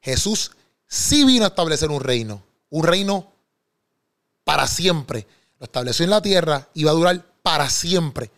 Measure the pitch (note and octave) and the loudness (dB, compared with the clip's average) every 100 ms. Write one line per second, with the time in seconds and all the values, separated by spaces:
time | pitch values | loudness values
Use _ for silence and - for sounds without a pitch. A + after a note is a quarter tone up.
0 | - B2+ G3+ G#3+ - _ _ _ _ - | -4 -4 -2 -4 -6 _ _ _ _ -6
1 | - D4 C4+ B3+ G#3 - E3 D3 D3+ D3 | 0 4 6 4 2 0 -2 0 -2 -2
2 | B2+ B2 A2 G2+ _ _ _ D3+ D#3+ F3+ | -2 -2 -2 -10 _ _ _ -2 2 2
3 | G3 G3 - _ _ _ _ _ _ _ | 0 -4 -6 _ _ _ _ _ _ _
4 | _ _ _ _ - D3+ C3 - F3+ E3 | _ _ _ _ -2 0 0 0 0 -2
5 | B2+ A#2+ G#2+ _ _ _ B2 B2+ B2 A#2 | -4 -10 -10 _ _ _ -10 -6 -4 -2
6 | E3+ G#3+ G#3 F#3 D#3+ D3 - D#3+ D3+ D#3+ | 2 2 2 2 2 -2 -4 -2 2 4
7 | F3 F3+ - _ - D#3+ C#3+ - E3+ F3+ | 2 0 -6 _ -2 0 0 -2 0 0
8 | D#3+ B2 A#2 | 0 -6 -12